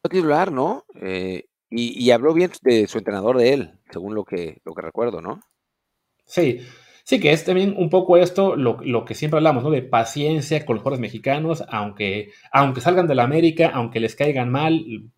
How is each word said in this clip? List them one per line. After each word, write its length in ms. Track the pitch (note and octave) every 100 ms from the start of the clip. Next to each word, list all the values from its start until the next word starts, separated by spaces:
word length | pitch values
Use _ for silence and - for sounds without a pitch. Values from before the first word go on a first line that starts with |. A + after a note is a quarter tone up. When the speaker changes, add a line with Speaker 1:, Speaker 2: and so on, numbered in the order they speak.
Speaker 1:
Fue 80 | D#3
titular, 420 | F3+ D#3+ D3 F#3+
¿no? 320 | C3+ D3+ B3+ _ -
Eh, 440 | F#2+ F#2 F#2 F2+ - _ _
y, 340 | A2+ A#2+ C3
y 80 | B2
habló 220 | A#2+ C#3+
bien 180 | D#3+ F3+ -
de 240 | C3 A#2 G2+
su 100 | A2+
entrenador, 400 | G2+ G2+ G#2 B2+
de 160 | A#2+
él, 260 | C#3 E2 _ _
según 220 | E2+ G2
lo 120 | G#2+ F#2+
que, 340 | F#2 E2 - -
lo 80 |
que 80 | D#2+
recuerdo, 400 | E2 - A#2+ F2+
¿no? 180 | E2+ D#3+ _ _ _ _ _ _ _ _ _
Speaker 2:
Sí, 340 | - D#3 A#2 - - _ _
sí, 160 | - B3+
que 120 | D3+
es 120 | D3+
también 300 | - F#3 G3 F#3+
un 140 | E3
poco 260 | F#3 F#3 F3
esto, 400 | F3 G3 G3 D3
lo, 220 | B2 -
lo 220 | - A#2
que 120 | A2+ A2
siempre 240 | D3+ D#3
hablamos, 240 | D#3 C#3+
¿no? 80 | D3
De 100 | C#3+
paciencia 840 | A#2+ A#2 A#2 D3 D3 D#3 - D3+
con 120 | D3+ A2
los 80 |
jugadores 180 | C#3 C3+
mexicanos, 600 | G#2+ A2+ C3+ C#3+ D#3+ D3+ -
aunque, 600 | A2 G#2 G#2 G2+ G2+ G#2 - _
aunque 300 | C3+ C#3 B2+
salgan 260 | E3+ F3+ E3+
de 80 | C3
la 80 |
América, 480 | A#2+ D#3 E3 D#3 E3
aunque 260 | B2+ A#2 A2+
les 160 | A2+ -
caigan 360 | C#3+ C3+ B2
mal 580 | C3+ D#3+ D#3+ - G#2+ A2+